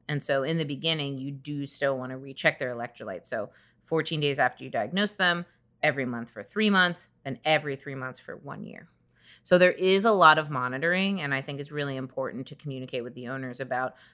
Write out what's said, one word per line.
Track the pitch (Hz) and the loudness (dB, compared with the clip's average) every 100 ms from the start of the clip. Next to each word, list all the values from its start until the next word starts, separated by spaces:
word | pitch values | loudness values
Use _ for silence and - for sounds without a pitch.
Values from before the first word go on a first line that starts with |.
| - | -8
And | 147 | -4
so | - 139 | 0 0
in | 135 165 | 0 0
the | 151 | -2
beginning, | 139 160 160 139 139 | -4 -2 -2 -4 -6
you | 135 | -8
do | 139 135 147 139 | -10 -8 -8 -6
still | - 139 131 | -2 0 0
wanna | 127 131 | -4 -10
recheck | 139 135 160 147 | -12 -2 0 0
their | 127 120 | -4 -6
electrolytes. | 120 - 107 92 - | -8 -10 -10 -10 -6
So | 117 104 - _ _ | -6 -6 -10 _ _
fourteen | - 160 151 160 | -4 -2 0 0
days | 147 139 | 0 2
after | 127 - 131 | 2 0 -6
you | |
diagnose | 120 104 185 202 - | -4 -2 0 -2 2
them, | 185 175 175 _ _ _ | 2 0 -4 _ _ _
every | 156 139 127 | 0 0 -2
month | 120 117 | -6 -10
for | - | -14
three | 101 - 214 | -8 0 4
months, | 196 180 170 - _ | 4 4 0 -8 _
then | - - - | -10 -4 2
every | 156 147 135 | 2 2 -8
three | 147 135 | -8 -10
months | 127 123 | -10 -12
for | - - | -14 -14
one | 139 - | -12 -12
year. | - - - _ _ _ - - | -12 -16 -20 _ _ _ -20 -16
So | - 180 | 4 6
there | 180 | 6
is | - 185 196 220 | 6 4 6 6
a | |
lot | 208 160 156 | 8 10 8
of | 151 | 4
monitoring, | 143 127 131 165 180 196 196 | -2 -2 -2 0 2 0 0
and | 143 | -2
I | 135 | -4
think | 135 143 | -4 -8
it's | 147 | -8
really | 147 143 131 | -4 -4 -4
important | 131 131 131 120 135 | -6 -4 -6 -6 -10
to | 147 | -12
communicate | 147 131 127 131 | -10 -10 -8 -6
with | 120 120 | -8 -10
the | 120 | -10
owners | 135 131 123 | -8 -8 -8
about | 131 123 127 - - | -6 -4 -4 -6 -20